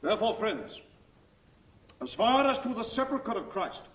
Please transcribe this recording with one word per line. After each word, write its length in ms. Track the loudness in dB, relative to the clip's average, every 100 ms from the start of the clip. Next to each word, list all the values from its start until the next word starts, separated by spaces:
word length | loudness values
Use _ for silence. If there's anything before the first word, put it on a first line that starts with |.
Therefore, 340 | 2 2 2 0
friends, 460 | -2 -2 -8 -14 -20 _ _ _ _ _ _ _ _ -20 _ -12
as 120 | -10
far 320 | 2 4 6 4
as 100 | 2
to 140 | -2
the 100 | -4
sepulchre 540 | -4 -2 -2 -2 -2 -6
of 120 | -4
Christ 340 | -4 -4 -6 -18